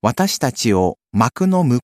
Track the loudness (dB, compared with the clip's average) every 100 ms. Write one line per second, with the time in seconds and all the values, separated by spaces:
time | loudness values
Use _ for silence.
0 | 0 0 -2 0 -4 -2 0 2 0 -2
1 | _ -2 -2 0 -2 0 2 0